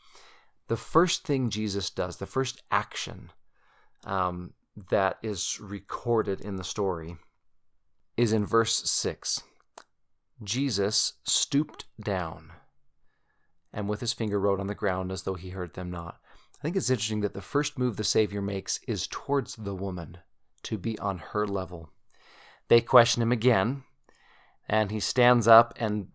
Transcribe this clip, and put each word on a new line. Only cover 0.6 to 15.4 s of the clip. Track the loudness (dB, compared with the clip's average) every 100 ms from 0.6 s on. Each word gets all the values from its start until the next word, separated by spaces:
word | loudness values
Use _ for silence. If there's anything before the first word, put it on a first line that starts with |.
| -6
The | -4
first | 2 4 4 2 0
thing | 0 0
Jesus | 0 -2 -2 -4
does, | -4 -4 -6
the | -6
first | -2 -4 -6 -2
action, | -2 -2 -8 -10 -10 -16 -20 -20 _ _ _ _ -14 -4
um, | -2 0 -2 -8 -14 _ -16 -2
that | 2 2 0
is | -6 -4 -6 -6
recorded | -8 -10 -8 -6 0 0 0 -2
in | -4 -6
the |
story | -6 -2 -2 -2 -6 -12 -18 _ _ _ _ _ _ _ _ 0
is | 2
in | 2 4
verse | 2 2 0 -2
six. | -2 -2 -4 -4 -6 -8 _ _ -20 -20 _ _ _ _ -12
Jesus | -6 -2 0 0 0 2 0 -4
stooped | -2 0 2 2 0 -6 -18 -8
down | -2 -2 -2 -8 -14 -20 -20 _ -20 _ -20 _ _ _ _ _ _
and | -6 -4
with | -2
his | -2
finger | -2 0 2
wrote | 2 2
on | -2
the | -2
ground | -2 0 -2
as | -4
though | -4
he | -6